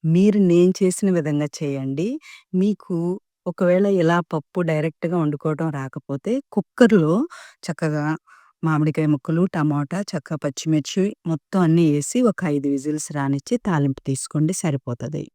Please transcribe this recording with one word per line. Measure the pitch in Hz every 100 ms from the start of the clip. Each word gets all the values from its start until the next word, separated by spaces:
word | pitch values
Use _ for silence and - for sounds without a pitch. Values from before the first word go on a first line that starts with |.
మీరు | 160 170 202 208
నేను | 185 175 180 185
చేసిన | 185 180 196
విధంగా | 175 151 147 147
చేయండి. | - 147 139 135 135 196 302 - - _
మీకు | 185 196 202 - 170 175 190 _ _ -
ఒకవేళ | - 180 180 202
ఇలా | 190 165 175 170
పప్పు | 160 - -
డైరెక్ట్‌గా | 165 156 156 - 170 175
వండుకోవడం | 151 147 156 151 160
రాకపోతే | 143 135 143 - 139 - 254 -
కుక్కర్‌లో | - - - 233 202 151 185 330 - - _
చక్కగా | - 160 160 151 147 156 _ - _ _
మామిడికాయ | 160 151 156 151 151
ముక్కలు, | 147 - 165 180
టమాటా, | 170 151 143 143 185
చక్క | 202 175 -
పచ్చిమిర్చి | 156 147 - 160 156 139 - 196 - -
మొత్తం | 160 _ 196
అన్నీ | 170 165 160
ఏసి | 147 143 240
ఒక | 240 -
ఐదు | 180 147 139
విజిల్స్ | 139 143 151 -
రానిచ్చి | 147 139 139 - 240
తాలింపు | - 160 143 135
తీసుకోండి, | - 135 - 151 156
సరిపోతది. | 190 - 139 - 123 123 156 -